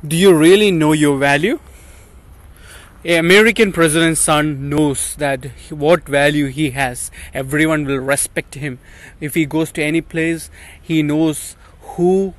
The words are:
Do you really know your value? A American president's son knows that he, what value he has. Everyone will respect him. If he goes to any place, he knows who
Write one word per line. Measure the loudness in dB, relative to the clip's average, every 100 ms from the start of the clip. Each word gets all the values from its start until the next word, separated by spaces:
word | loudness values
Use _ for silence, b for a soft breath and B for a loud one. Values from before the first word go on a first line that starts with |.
| -4
Do | 4
you | 6
really | 6 6 6 4
know | 2 2
your | 2 2 2
value? | 2 2 0 -4 -8 b b b b -20 -20 -20 -20 B B B B -14
A | -2 0
American | 4 4 4 2 0
president's | 2 0 2 0 0
son | 0 0 0 -4 -4
knows | -2 0 -2 -8 -6
that | -4 -4
he, | -8 -18 -16
what | -4 0 0 0
value | 0 2 0 -4
he | -4 -6
has. | -4 -6 -6 -14 B B
Everyone | -10 -6 0 0 0
will | -2 -4
respect | -2 -2 -2 -8 -10
him. | -12 -12 -12 B B B B
If | -6
he | -4
goes | -2 -2 -4
to | -4
any | -2 -2
place, | -4 -6 -4 -6 -10 B B B
he | -4 -2
knows | 0 0 -2 -4 -12 -20 b b
who | -16 -2 0 0 -2